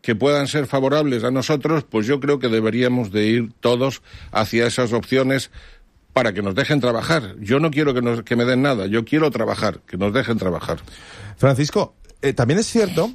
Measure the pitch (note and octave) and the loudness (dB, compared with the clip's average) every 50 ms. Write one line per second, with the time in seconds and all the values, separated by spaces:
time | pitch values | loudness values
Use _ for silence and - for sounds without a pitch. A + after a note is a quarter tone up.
0 | - - A#2 G2 A#2 C#3+ D3 C#3+ C#3 C3 - D3+ C#3 - - C3+ C3 C3+ C#3+ D3+ | -2 -2 -2 0 2 2 2 2 0 -2 -2 -2 -2 0 -2 0 2 2 2 2
1 | D3+ C#3+ B2+ A2+ G#2+ B2 C3 C3 B2 - D#3 C#3 - D3+ D#3+ D#3 - _ - A2 | 2 0 0 0 -2 0 -2 -2 0 0 -2 0 2 0 0 0 -2 _ -2 -2
2 | G#2 A#2 C#3+ C#3 B2+ C#3+ C#3+ C3+ B2 A#2+ A2 A2+ A2 A2 G#2+ A#2+ B2+ B2 B2 B2 | 0 0 0 0 2 0 0 0 0 0 0 2 2 2 0 2 2 2 2 0
3 | A#2+ G2 G2 G#2+ G#2+ A2 A2+ A#2+ A#2 G#2+ - _ - A#2+ B2 A#2+ C3 C3+ B2+ - | -2 0 0 0 2 2 2 0 0 -4 -8 _ 0 2 2 2 0 -2 -2 -6
4 | _ - - - - - - G#2 A2 - - A2+ A#2 A#2 - - B2 A2 A#2+ A2+ | _ -20 -20 -20 -18 -4 -2 -2 -2 0 2 2 2 2 2 0 0 0 0 -2
5 | F#2+ - B2+ C3 C3+ C3 C3+ C3 - - - - - - - - - _ _ _ | 0 2 2 2 2 2 0 -2 -2 -6 -16 -20 -20 -20 -20 -20 -20 _ _ _
6 | _ _ - C3+ B2 A#2 F#2 G2 G2+ G2 F#2+ B2+ C3+ - D3+ C#3+ A#2+ B2 A#2 A2 | _ _ 0 0 0 2 -2 -2 -4 -2 -2 -2 0 0 0 0 2 0 0 -2
7 | A#2 B2 E3 D#3+ B2+ F#2 G2 - G#2+ G2 B2+ C#3+ D#3+ E3 C#3+ C#3+ D#3 C#3+ B2+ B2+ | 0 0 0 0 -2 -6 -12 -12 -2 0 2 2 2 2 0 0 0 2 0 0
8 | A#2+ A#2+ A#2 A#2 A2 - B2 A#2 A#2+ B2 B2+ B2+ C3+ C#3+ C3 G#2+ F#2 F#2+ G#2 A#2 | 0 0 -2 -4 -2 -2 0 0 2 2 2 2 2 2 0 0 -2 0 0 -2
9 | A2+ - D3 D3+ D#3+ D3+ A#2 A2+ A2 G#2+ G#2 - A2 G#2 F2+ - _ - - F2+ | 0 0 2 2 2 2 0 0 -2 -2 -2 -2 -2 -2 -4 -4 _ -12 -4 -2
10 | G2+ G#2 G2+ C3 B2+ - A#2 G#2 F#2 F#2 E2+ D#2+ - - - - - - - - | -2 0 0 0 0 0 -2 0 0 -2 -2 -2 -4 -6 -6 -6 -8 -18 -20 -20
11 | - - - - - - - - - C3+ C3+ A#2+ D3+ D3 - G#3+ F3+ - _ _ | -20 -20 -20 -18 -18 -18 -2 2 4 4 4 2 0 0 0 -2 -2 -2 _ _
12 | - - - _ - C#3 A#2 - B2 A2+ D#3 G3+ A3+ - - - G#3+ F#3 F3 D#3+ | -20 -20 -14 _ -2 -2 0 2 2 2 2 2 0 0 2 0 0 2 2 -2
13 | F3+ A#3 | -2 -2